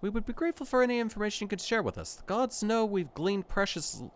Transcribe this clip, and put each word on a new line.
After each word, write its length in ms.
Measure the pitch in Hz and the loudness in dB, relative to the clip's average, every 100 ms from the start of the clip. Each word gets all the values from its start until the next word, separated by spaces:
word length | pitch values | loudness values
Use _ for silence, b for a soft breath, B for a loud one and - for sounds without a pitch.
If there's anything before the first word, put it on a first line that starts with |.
We 100 | 196 | 0
would 160 | 214 226 | -2 -2
be 60 | |
grateful 340 | 226 330 339 269 | 0 -2 -2 0
for 160 | 254 | 4
any 160 | 247 240 | 4 4
information 460 | 226 208 208 - | 0 -2 -2 -2
you 40 | 208 | -4
could 120 | 196 | -4
share 220 | - 226 | 0 0
with 160 | 147 87 | 0 -2
us. 160 | 80 | -8
The 100 | - | -10
gods 380 | - 202 254 - | -4 0 0 0
know 220 | 208 226 | 2 4
we've 280 | 220 202 160 | 4 2 -2
gleaned 340 | - 170 196 185 | -2 0 0 0
precious 520 | - 196 - 147 - | 0 0 0 -4 -6
l- 120 | 120 | -10